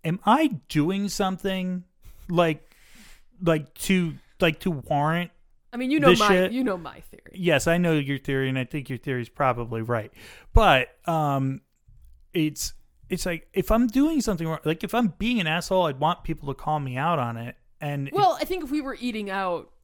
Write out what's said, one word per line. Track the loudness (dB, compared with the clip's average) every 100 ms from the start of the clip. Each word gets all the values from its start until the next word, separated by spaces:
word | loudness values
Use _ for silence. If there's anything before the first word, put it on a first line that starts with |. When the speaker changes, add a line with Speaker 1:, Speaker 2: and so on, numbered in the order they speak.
Speaker 1:
am | -4 -2 2
I | 4 2 -2 _
doing | 0 0 -2 -4
something, | -2 -4 -2 -4 -4 -4 -6 -10 _ -20 -20 -2
like, | 2 2 0 _ _ _ -20 -20 -20 -20 _
like, | 0 0 -2
to, | -8 0 2 0 -6 _ _
like, | 0 0
to | -4
warrant | -4 -2 0 0 -2 -6 _ _ _ _
Speaker 2:
I | -6
mean, | -2
you | 4
know | 6
Speaker 1:
this | 6
Speaker 2:
my, | 6
Speaker 1:
shit? | 4 2
Speaker 2:
you | 0
know | -2 -4
my | -10 -16
theory. | -20 -20 -20
Speaker 1:
Yes, | -2 2 2 4
I | 2
know | 2
your | 0 0 -6
theory, | -2 -2 0
and | -4
I |
think | -6 -8 -8
your | -10
theory | -6 -6
is | -6
probably | 0 0 0 -6 -6
right. | -2 -4 -4 -18 -20 -20 4
But, | 6 8 6 4 _ -2
um, | 0 0 0 -2 -6 _ _ _ -20 -20 -20 _
it's, | -2 -2 -2 -10 -10 -20 _ -8
it's | -6 -4
like, | -6 -6
if | -6 0
I'm | 2 2
doing | 2 2 2
something | -2 -4 -4
wrong, | -4
like, | -4 -4
if | -2
I'm | -2 -2 -2
being | -2 -2
an | 0
asshole, | -2 0 0 0
I'd | 0
want | -2 -2
people | -6 -8 -8
to |
call | -8 -4 -4
me | -4 -4
out | -2 0
on | -2 -6
it. | -12 -16 _ _
And | -8 -6 -4
it |
Speaker 2:
Well, | 2 2 2
I |
think | -4 -6
if | -6
we | -6
were | -6 -8
eating | -6 -6 -6
out | -4 -4 -6 -8 _